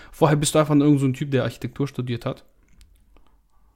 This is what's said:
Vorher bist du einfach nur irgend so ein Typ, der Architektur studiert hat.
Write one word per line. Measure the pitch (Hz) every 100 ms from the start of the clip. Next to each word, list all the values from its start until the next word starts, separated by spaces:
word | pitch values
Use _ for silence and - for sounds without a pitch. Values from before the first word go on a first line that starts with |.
| -
Vorher | - 160 151
bist | 151
du | 156
einfach | 151
nur | 147 147
irgend | 143
so | 135
ein |
Typ, | 127 147
der | 131
Architektur | 117 - 147 - 139
studiert | - 123 117
hat. | 123 135 - _ _ _ - _ _ - - _ _ _ _